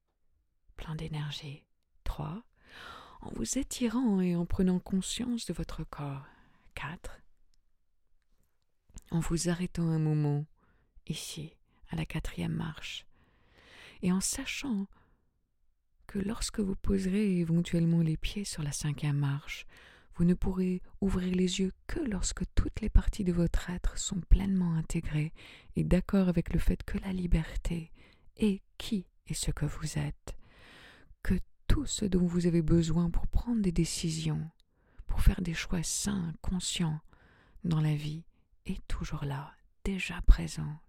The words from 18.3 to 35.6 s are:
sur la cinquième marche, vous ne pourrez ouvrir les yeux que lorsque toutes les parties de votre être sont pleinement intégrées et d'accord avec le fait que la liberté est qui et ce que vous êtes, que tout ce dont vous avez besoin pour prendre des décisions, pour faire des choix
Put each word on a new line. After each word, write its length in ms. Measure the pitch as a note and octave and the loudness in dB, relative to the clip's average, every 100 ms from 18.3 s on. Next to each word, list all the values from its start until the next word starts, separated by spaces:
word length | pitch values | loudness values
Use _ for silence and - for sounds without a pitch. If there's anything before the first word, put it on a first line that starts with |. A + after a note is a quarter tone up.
| G#3 G3+ | -6 -8
sur 160 | - | -6
la 100 | D3 | -4
cinquième 460 | C#3 D3+ C#3 D3+ C#3+ | -2 -4 -2 -2 0
marche, 480 | C#3+ C#3+ - - - - - - - - | 0 -2 -6 -12 -14 -20 -20 -20 -18 2
vous 60 | |
ne 100 | F3 | 4
pourrez 480 | F3 G3 F#3 F#3 F#3 - - | 4 2 0 0 -2 -6 -4
ouvrir 320 | G3 F#3+ F#3 | -2 0 0
les 280 | F#3 F#3 F#3+ | 2 2 2
yeux 120 | F#3+ - - | -2 -2 -6
que 140 | - | -4
lorsque 420 | C#4 F#3 - - F3+ - | -2 -2 -2 -2 0 2
toutes 240 | - - | 2 0
les 80 | G#3+ | 6
parties 340 | - - - | 6 6 0
de 80 | F3+ | 0
votre 400 | F3 E3+ - - | 2 4 2 0
être 260 | F3+ - - | -4 -4 -4
sont 220 | - F#3+ - | -4 -4 8
pleinement 460 | F3+ G3 F#3+ F3 | 8 8 2 2
intégrées 580 | D#3+ D#3 E3 D#3 D3+ D#3 - - - - - | 0 0 -2 0 -2 -2 -6 -18 -20 -8 -2
et 80 | |
d'accord 440 | D#3 F3+ - G3 F#3 | 4 4 4 2 4
avec 240 | E3+ - | 2 2
le 60 | E3+ | 2
fait 240 | - F3+ | 4 2
que 160 | - G3+ | -2 -6
la 140 | G3 | -4
liberté 800 | F#3 F3 E3+ D#3+ - - E3+ D#3+ - - - - - | -4 2 2 2 -4 -2 -4 -6 -16 -20 -20 -20 0
est 240 | G#3+ G3 - - | 0 0 -6 -14
qui 280 | - G#3 - _ - | -6 -6 -6 _ -10
et 60 | |
ce 180 | D#3+ - | -4 -4
que 120 | - | -2
vous 320 | D3 - D#3 D3 | -4 -4 -6 -4
êtes, 400 | D3 - - - - - - - - - - - | -6 -8 -12 -14 -14 -20 -20 -20 -20 -20 -20 -6
que 120 | - F#3 - - - | 0 0 -2 -12 2
tout 180 | D#4 C4 | 2 2
ce 180 | - | -4
dont 220 | G#3 F3+ F3 | 0 2 2
vous 220 | F3 E3+ | 2 2
avez 140 | E3+ | 2
besoin 480 | D#3 E3+ E3 D#3+ E3+ | 6 4 4 2 2
pour 180 | - - | 2 2
prendre 340 | - A#3+ A#3 | 0 0 0
des 80 | F#3+ | 0
décisions, 800 | E3+ D#3+ - E3 D#3+ D#3 D#3 D#3 _ _ _ _ - - | 2 0 -2 -4 -2 -2 -4 -6 _ _ _ _ -20 -2
pour 140 | - | 6
faire 200 | - G3 | 6 6
des 140 | E3+ | -2
choix 300 | E3 | -4